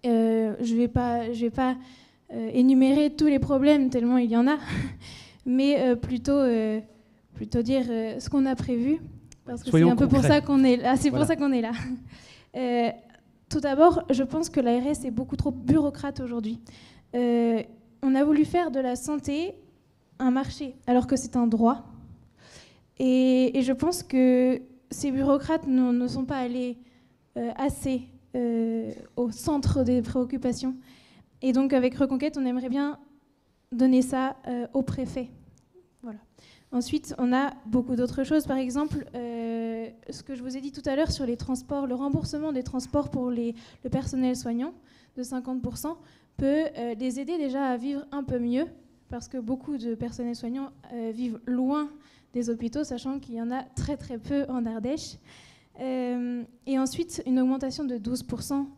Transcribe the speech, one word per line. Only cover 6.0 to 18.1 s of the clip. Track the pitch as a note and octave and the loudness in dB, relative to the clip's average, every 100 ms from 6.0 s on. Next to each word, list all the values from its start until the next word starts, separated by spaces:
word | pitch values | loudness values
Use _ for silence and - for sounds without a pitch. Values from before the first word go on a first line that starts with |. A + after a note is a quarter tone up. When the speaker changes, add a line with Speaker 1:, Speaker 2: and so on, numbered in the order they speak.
| - B3+ B3+ | 0 -4 2
Speaker 1:
euh, | C#4+ C4 A#3 A3 G#3+ G#3+ - _ _ _ | 4 4 2 0 -2 -6 -20 _ _ _
plutôt | - G#3+ A#3+ | -12 -4 -2
dire, | A#3 C4+ A#3+ | 2 0 0
euh, | A3+ A3 A3 | -2 -4 -6
ce | - | -2
qu'on | C#4+ C4+ | 0 2
a | B3+ | 0
prévu, | - A#3+ B3 D#4+ - - - - | -2 0 0 -2 -4 -18 -20 -20
parce | - A#3+ | -14 -10
que | - | 2
Speaker 2:
Soyons | E3 E3+ | 6 8
Speaker 1:
c'est | |
un | A#3+ | 6
peu | C#4 | 6
pour | C4+ | 6
Speaker 2:
concrets. | - - | 6 4
Speaker 1:
ça | |
qu'on | D4 C#4 | 4 4
est | C4 B3 | 6 4
là. | B3 C4 | 4 2
C'est | C#4+ | 2
Speaker 2:
Voilà. | B3+ D4+ | 2 2
Speaker 1:
pour | |
ça | D#4+ | 2
qu'on | C#4 | 2
est | B3+ | 0
là. | A3+ A#3 | -2 -4
<laughs> | B3+ B3 - - - - _ B3+ | -6 -8 -12 -20 -20 -20 _ -6
Euh, | B3+ A#3+ A#3 - - - _ _ _ | -2 0 0 -2 -16 -20 _ _ _
tout | D#4 | -2
d'abord, | C#4 C4+ E4 E4+ D#4+ | 0 6 8 6 2
je | C4 | 0
pense | C4+ D#4 E4 | 2 -2 0
que | - | 0
l'A | A#3+ A#3+ | 2 2
R | C4 | 2
S | C#4 B3+ | -2 -2
est | |
beaucoup | A3+ C4 - | -4 -4 -2
trop | D4 | -2
bureaucrate | B3+ B3 D#4 C#4+ C#4+ C#4+ C4+ | -2 2 4 4 -2 -8 -6
aujourd'hui. | B3+ A#3 G#3+ A3+ - - - - _ A#3+ | -6 -6 -6 -8 -12 -20 -20 -20 _ 0
Euh, | A#3+ A#3+ A#3 A3+ - - _ _ | 2 4 4 2 -2 -14 _ _
on | C4+ | 2